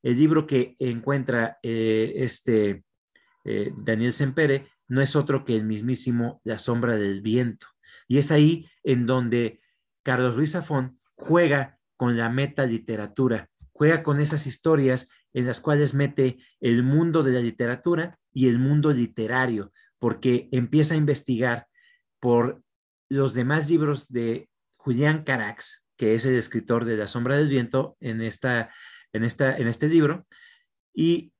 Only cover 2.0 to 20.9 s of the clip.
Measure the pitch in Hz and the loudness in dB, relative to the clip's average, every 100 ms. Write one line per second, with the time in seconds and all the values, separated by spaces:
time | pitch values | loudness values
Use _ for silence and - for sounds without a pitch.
2 | 110 104 127 - - 110 104 98 _ _ | 0 -2 -4 -4 0 2 2 -2 _ _
3 | _ _ _ _ - 104 104 - 110 110 | _ _ _ _ -8 -6 -6 -6 -4 0
4 | 120 117 139 139 151 139 147 _ _ 127 | -2 0 -2 0 0 0 -4 _ _ 0
5 | 135 151 143 135 131 113 107 107 117 123 | 0 0 0 -2 0 -2 -2 -4 -4 -4
6 | 127 120 117 - 113 110 - 117 120 110 | -2 -2 -2 -6 -10 -8 -4 -2 0 -2
7 | 101 98 107 120 120 - - _ _ - | -2 -4 -2 0 -2 -6 -20 _ _ -20
8 | _ 135 143 151 151 165 - _ - 127 | _ 0 4 4 4 4 -8 _ -2 0
9 | 117 131 120 120 117 - _ _ _ _ | 2 0 0 0 -2 -6 _ _ _ _
10 | 135 127 127 117 151 180 156 143 131 _ | -4 0 0 0 -2 -2 -4 -4 -4 _
11 | _ - - 170 170 143 131 _ _ _ | _ -18 0 2 4 2 -2 _ _ _
12 | 123 117 117 127 139 143 131 113 113 107 | -2 0 -2 -2 -2 -2 -2 -2 -4 -8
13 | 104 - 127 113 - _ - - 151 165 | -8 -2 0 0 -6 _ -20 0 2 2
14 | 160 143 147 151 139 - 165 156 131 127 | 0 0 0 -2 -6 -4 2 2 2 0
15 | - _ _ 131 123 117 - 147 147 135 | -6 _ _ -4 -4 -4 0 2 2 0
16 | 139 139 131 120 _ _ 123 120 127 147 | -2 0 0 -2 _ _ 0 2 4 2
17 | 170 160 135 127 117 110 120 123 175 170 | 2 2 2 0 -2 -2 -4 -2 -2 -2
18 | 175 - _ - 127 120 131 151 151 131 | -2 -10 _ 2 2 4 2 2 2 2
19 | 117 - 110 127 127 110 98 _ _ _ | -2 -4 -2 0 0 -2 -8 _ _ _
20 | 120 110 131 120 - 127 123 151 151 | -4 0 0 0 0 -4 0 2 2